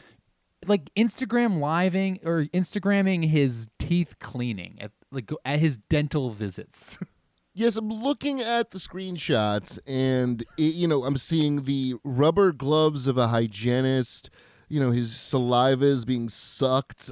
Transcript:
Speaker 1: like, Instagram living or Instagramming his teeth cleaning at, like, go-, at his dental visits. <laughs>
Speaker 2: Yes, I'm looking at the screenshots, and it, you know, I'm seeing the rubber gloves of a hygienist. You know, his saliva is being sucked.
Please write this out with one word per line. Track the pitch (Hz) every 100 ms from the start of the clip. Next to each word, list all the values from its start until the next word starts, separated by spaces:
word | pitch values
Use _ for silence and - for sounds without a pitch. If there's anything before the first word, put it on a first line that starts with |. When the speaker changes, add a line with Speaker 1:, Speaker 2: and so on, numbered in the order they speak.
| _ _ _ _ _ _ 165
Speaker 1:
like, | 202 139
Instagram | - 226 - 226 240 240 175
living | 143 165 185 185 190 185
or | 165 165 147
Instagramming | 180 185 208 190 202 190 180 156
his | 156 135 117 113 -
teeth | - 175 165 -
cleaning | - 127 123 101 90 98
at, | 104 - _
like, | 135 110
go-, | 151
at | 135 147
his | 160 120
dental | - 151 151 151 127
visits. | 104 101 - - - - -
<laughs> | - _ _ _ _
Speaker 2:
Yes, | 185 233 208
I'm | 214
looking | 220 254 294 285 269
at | 233 233 226
the | 190
screenshots, | - 180 190 170 - 120 107 104 - - -
and | 131 131 127 123 117 120 -
it, | 156
you | 165 170
know, | 143
I'm | 127 131
seeing | - 165 151 143
the | 135 139 131 123
rubber | 143 127 151 170 196
gloves | 135 135 156 156 147 131
of | 127
a | 117
hygienist. | 117 117 101 120 123 131 131 123 - - _ - _ -
You | 151
know, | 127
his | 120 113
saliva | 120 - 135 123 123 131 131
is | 143 135 113
being | 127 117
sucked. | - - - 131 131 - - -